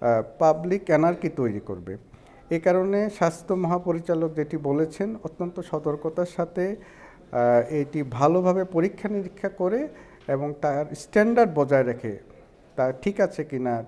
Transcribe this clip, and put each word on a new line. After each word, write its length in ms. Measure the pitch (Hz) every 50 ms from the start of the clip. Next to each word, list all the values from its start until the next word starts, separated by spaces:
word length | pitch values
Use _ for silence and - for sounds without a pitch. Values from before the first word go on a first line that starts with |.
আহ, 220 | 120 120 117 110 113 - - -
পাবলিক 440 | 170 156 156 160 165 180 190 196 -
অ্যানার্কি 420 | - 156 151 160 170 175 170 - 156
তৈরি 320 | - 143 127 113 101 101
করবে। 360 | - - 95 90 87 92 98 110 - - - - - - - - - -
এ 80 | 165 165
কারণে 520 | 165 185 180 185 185 196 202 202 214 208
স্বাস্থ্য 440 | 208 - 175 165 165 - - - 190
মহাপরিচালক 800 | 185 180 165 180 175 175 180 165 170 170 - 170 160 165 160 156
যেটি 220 | 156 147 151 170
বলেছেন, 600 | 151 143 139 139 147 160 160 160 - 196 220 220 208 -
অত্যন্ত 360 | 156 - - 175 180 175 185
সতর্কতার 680 | 170 - - 156 151 156 147 151 - 160 156 180 175
সাথে, 500 | 180 - - 170 170 - 180 180 196 214 208 - - - - - - - - - -
আহ, 420 | - 123 120 120 120 120 117 - 156
এটি 280 | 147 139 139 - 151
ভালোভাবে 600 | 143 127 117 120 143 151 170 185 180 185 180 190 185
পরীক্ষা 440 | 185 - 165 170 202 202 - - 202
নিরীক্ষা 400 | 214 202 180 185 - - - 196
করে 400 | - - 180 185 220 254 311 302 - - - - - - - -
এবং 260 | 139 135 147 147 147 -
তার 260 | - 147 139 143 151 147 -
স্ট্যান্ডার্ড 560 | - - - - 208 214 233 233 233 233 185 156
বজায় 280 | 147 143 135 143 135
রেখে 520 | 127 123 117 - - 110 101 98 - - - - - _ _ _ _ _ -
তা 160 | - 127 131
ঠিক 280 | 127 131 - 202 196 -
আছে 240 | 196 180 - - 151
কিনা, 400 | 151 139 123 127 123 120 117 117